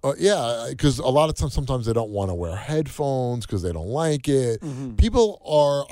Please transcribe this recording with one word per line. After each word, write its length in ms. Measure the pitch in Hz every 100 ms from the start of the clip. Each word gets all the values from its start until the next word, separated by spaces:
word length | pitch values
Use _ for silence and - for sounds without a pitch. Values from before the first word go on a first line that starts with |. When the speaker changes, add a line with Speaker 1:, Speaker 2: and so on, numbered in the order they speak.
Speaker 1:
Uh, 120 | 139 139
yeah, 520 | 190 190 120 117 123 135
'cause 200 | 147 127
a 60 | 131
lot 200 | 139 156
of 60 | 147
times, 160 | 147
sometimes 320 | - 135 131
they 80 | 113
don't 160 | 117 110
wanna 240 | 101 98
wear 220 | 87 85 95
headphones 880 | - 156 143 - 139 131 123 120
'cause 160 | - 104
they 120 | 87
don't 160 | 82 87
like 400 | 139 160 147 147
it. 340 | 135 123 113
Speaker 2:
Mm-hmm. 320 | 139 131 135
Speaker 1:
People 480 | 107 220 220 214 190
are, 400 | - 151 147 143 139